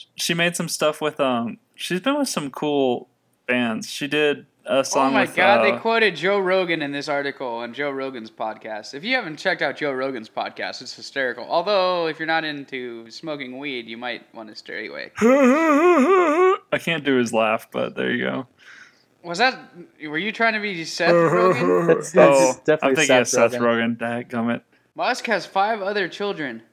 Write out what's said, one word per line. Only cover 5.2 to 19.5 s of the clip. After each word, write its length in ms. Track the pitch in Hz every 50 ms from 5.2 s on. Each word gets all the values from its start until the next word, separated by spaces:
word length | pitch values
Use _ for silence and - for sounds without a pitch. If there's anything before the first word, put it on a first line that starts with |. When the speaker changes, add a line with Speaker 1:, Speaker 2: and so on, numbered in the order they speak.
Speaker 1:
with, 140 | 180 - -
Speaker 2:
god, 260 | 170 185 196 202 - -
they 80 | -
Speaker 1:
uh, 60 | - -
Speaker 2:
quoted 380 | - 226 226 226 220 202 170
Joe 220 | 143 165 196 202 202
Rogan 420 | 190 180 190 190 180 170 165 156
in 80 | 147 143
this 160 | 143 143 139 151
article 380 | 143 143 139 139 135 - 135
on 260 | 123 117 117 120 117
Joe 180 | 120 139 147 143
Rogan's 400 | 135 135 135 135 131 113 110 110
podcast. 640 | _ - 113 110 107 - - 110 107 107 110 - 127
If 100 | 143 180
you 100 | 240 262
haven't 220 | 254 208 156 151
checked 260 | - - 190 170 -
out 140 | 165 139 -
Joe 160 | - 151 143
Rogan's 360 | 131 131 131 135 131 113 110 -
podcast, 540 | - 117 101 101 - - 101 90 - -
it's 100 | 127 - -
hysterical. 500 | - - - - 139 131 123 117 120 107 -
Although, 600 | 139 170 165 202 208 190 185 185 180 170 165 160
if 100 | 151 160
you're 80 | 160
not 180 | 156 160 160 156
into 640 | 151 147 143 131 - 135 127 123 120 117 117 113 113
smoking 480 | - - 165 156 147 143 131 127 127 131
weed, 280 | 143 147 131 120 117
you 100 | 113 113
might 260 | 117 123 123 113 - - _ -
wanna 200 | 117 110 107 107
stray 320 | - - - - 101 110 76
away. 240 | 71 73 - - -
Speaker 1:
<laughs> 60 | -
I 1600 | 208 240 269 285 269 240 269 320 330 311 285 285 339 359 349 285 247 349 392 370 349 302 294 349 370 370 392 - - - 202 -
can't 240 | - 170 165 156 135
do 120 | 143 131
his 160 | 123 120 110
laugh, 360 | 117 110 110 107 110 117 - -
but 240 | - - 64 - -
there 160 | - 127 127
you 140 | 123 - 64
go. 220 | - - - - - _ _ - - - - - - _ _ _ _ _ _
Speaker 2:
Was 160 | - 170 175 185
that, 200 | 240 262